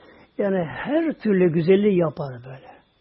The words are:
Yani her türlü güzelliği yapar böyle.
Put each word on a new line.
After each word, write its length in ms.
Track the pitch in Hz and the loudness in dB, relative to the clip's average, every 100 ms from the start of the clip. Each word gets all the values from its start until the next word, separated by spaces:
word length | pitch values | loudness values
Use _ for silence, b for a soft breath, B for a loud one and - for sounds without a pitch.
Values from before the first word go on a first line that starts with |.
| B B B - | B B B -4
Yani 260 | 202 190 | -2 0
her 480 | 147 123 202 311 330 | -4 -8 -4 -2 -2
türlü 400 | - 214 190 180 | -4 0 2 2
güzelliği 460 | 165 160 196 208 175 | 2 4 4 4 2
yapar 340 | 160 143 143 123 | 0 -4 -12 -12
böyle. 260 | 127 135 - - _ _ | -16 -20 -20 -20 _ _